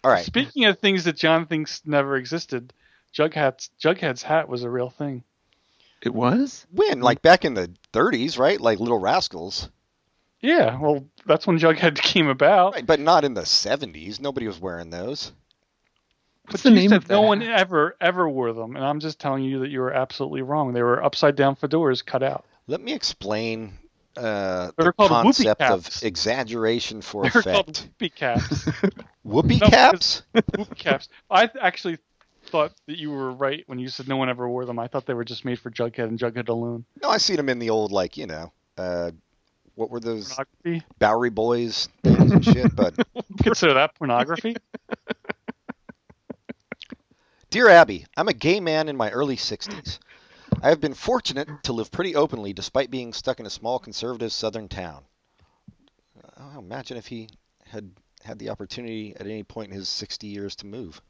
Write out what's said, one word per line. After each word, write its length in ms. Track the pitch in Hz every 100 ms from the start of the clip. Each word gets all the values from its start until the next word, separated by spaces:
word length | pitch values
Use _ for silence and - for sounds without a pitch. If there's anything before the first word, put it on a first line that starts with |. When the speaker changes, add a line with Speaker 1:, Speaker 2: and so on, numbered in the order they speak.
Speaker 1:
All 60 | 131
right. 140 | 104
Speaker 2:
Speaking 420 | 87 240 285 285 220
of 120 | 185
things 260 | 202 190
that 120 | 170 147
John 300 | 160 165 160
thinks 340 | 160 151 - 151
never 300 | 143 139 135
existed, 560 | 123 165 - 123 123 _ _ _ _
Jughead's, 560 | - 151 156 139 - - _
Jughead's 400 | 156 185 165 123
hat 260 | - 160 151
was 140 | 123
a 80 | 120
real 200 | 123 127
thing. 320 | _ 143 127 _ _ _ _ _ _ _ _
Speaker 3:
It 100 | 120
was? 520 | 123 120 233 277 - _
Speaker 1:
When? 300 | 185 415 123
Like, 220 | 123 117
back 220 | 160 180 165
in 80 |
the 160 | 110 87 90 _
thirties, 440 | 113 190 131 123 120
right? 240 | 139 202
Like 180 | 117 101
Little 180 | 117 117
Rascals. 720 | 95 170 - 85 92 - - _ _ _ _ _ _ _
Speaker 2:
Yeah, 380 | 240 339 113 131
well, 280 | 151 147 135 _
that's 220 | - 156 -
when 120 | 165
Jughead 380 | 165 160 170 147
<laughs> 40 |
came 260 | - 190 151
about. 460 | 131 147 196 185
Speaker 1:
Right, 120 | 190 123
but 140 | 151
not 240 | 151 170
in 80 | 143
the 140 | 107 82
seventies. 720 | - 101 143 131 78 85 104
Nobody 260 | 139 131 110
was 140 | 85
wearing 300 | 92 85 85
those. 420 | 85 104 147 - _ _ _ _ _ _ _ _ _ _ _ -
Speaker 3:
What's 140 | 202
Speaker 2:
But 20 |
Speaker 3:
the 60 | 269
Speaker 2:
you 40 | 208
Speaker 3:
name 60 | 196
Speaker 2:
said 60 | 202
Speaker 3:
of 40 | 170
Speaker 2:
no 140 | 202
Speaker 3:
that? 40 | 214
Speaker 2:
one 140 | 208
ever, 540 | 233 220 185 170 156 -
ever 260 | 175 180 165
wore 240 | 131 117
them, 240 | 113 113 135
and 80 |
I'm 160 | 135 151
just 180 | 156 -
telling 260 | 143 135
you 160 | 131 135
that 100 | 131
you 100 | 131
were 120 | 127
absolutely 480 | 131 131 - 143 143
wrong. 320 | 131 151 135
They 80 | 120
were 200 | 120 123
upside-down 540 | 143 - 147 139 139 139
fedoras 480 | 147 160 156 127
cut 180 | - 127
out. 220 | 135 135 _ _ -
Speaker 1:
Let 160 | 147
me 100 | 233
explain, 840 | 302 - - 98 107 113 113 110 95 _ _ _
uh, 560 | - 117 104 95 92 90 -
Speaker 2:
They're 120 | 165
Speaker 1:
the 40 |
Speaker 2:
called 180 | - 202
whoopee 120 | 117 220 269
Speaker 1:
concept 180 | 113 107
of 220 | 135 95
Speaker 2:
caps. 180 | 82 -
Speaker 1:
exaggeration 1000 | 113 87 107 127 113 117 110 117 - 110
for 220 | - -
Speaker 2:
They're 180 | - -
Speaker 1:
effect. 140 | 95
Speaker 2:
called 240 | - - 151
whoopee 320 | - _ -
caps. 580 | - 135 117 - 147 - - 202 -
Speaker 3:
<laughs> 260 | - _
Speaker 1:
Whoopee 320 | 107 117 - -
Speaker 2:
No, 100 | 208
Speaker 1:
caps? 500 | 226 254 185 - - _
Speaker 2:
because 100 | 226 - 196
whoopee 160 | 208
caps. 340 | - 160 135 - _ _
I 160 | 190 226
th-, 100 | 262
actually 320 | 190 - 185 165 _ _ _ _ -
thought 240 | 165 151 _ -
that 100 | 170
you 120 | 151
were 220 | 139 131
right 320 | 127 135 151 -
when 120 | 127
you 100 | 127
said 180 | - 131
no 120 | 135
one 100 | 127
ever 180 | 123 123
wore 200 | 123 123
them. 120 | 117
I 80 | 117
thought 200 | 139 -
they 80 |
were 100 | 120
just 220 | 117 117 127
made 120 | 120
for 120 | 123
Jughead 380 | 113 117 113 113
and 100 | 113
Jughead 320 | 120 117 117
alone. 340 | 117 120 117 117 -
Speaker 1:
No, 60 | -
I 80 | 220
seen 200 | - 170
them 120 | 139
in 100 | 120
the 120 | 117
old, 200 | 110 107
like, 280 | 98 90 -
you 80 | 117
know, 260 | 78 85 _ _ -
uh, 360 | 92 87 85 82 _ _ _ _ _ -
what 120 | 113
were 100 | 120
those 300 | 113 110 95
Speaker 2:
Pornography? 500 | - 135 _ 170 165 - _
Speaker 1:
Bowery 320 | 107 110 120
Boys 580 | 110 113 120 117 - - _
things 300 | 156 - 175
and 120 | 202
shit, 320 | 233 127 214 -
but 180 | 92 - - 247
Speaker 2:
<laughs> 240 | - 196
Consider 300 | - - 170
that 220 | 135 151
pornography? 640 | _ 143 120 135 165 220 226
<laughs> 60 | _ - - - - - - - - - - - - - _ _ _ - - - _ - - - _ _ _ _ _
Speaker 1:
Dear 180 | 208 240
Abby, 360 | 170 147 92 71 -
I'm 120 | 202
a 40 |
gay 260 | 120 147 202
man 280 | 170 156 156
in 80 | 135
my 140 | 107
early 260 | 117 143 127
sixties. 600 | - 107 - - - - _ _ _ _ - -
I 60 | 135
have 100 | 156
been 140 | 147
fortunate 540 | 127 - 247 - 131 147 151
to 80 | -
live 180 | 117 107
pretty 240 | - 185 151
openly 360 | 147 120 101
despite 380 | 98 - 131 127
being 220 | 131 120
stuck 260 | 107 - 123
in 60 | 107
a 40 |
small 280 | - 113 127
conservative 540 | - - 117 117 113
southern 360 | - 110 110 101
town. 360 | 98 87 71 _ _ _ _ _ _ - _ 277 _ _ _ _ _
Oh, 200 | 139 143
imagine 380 | 90 127 123 123
if 100 | -
he 220 | 117 110 _ _ _ _
had 240 | 107 98 92 _ _
had 140 | 110 110
the 120 | 107
opportunity 640 | 107 98 - 120 110 107
at 120 | - 101
any 160 | 110
point 260 | 101 113 104
in 60 | 98
his 120 | 95
sixty 380 | - 104 - 107
years 280 | 101 101 -
to 100 | 101
move. 340 | 113 92 -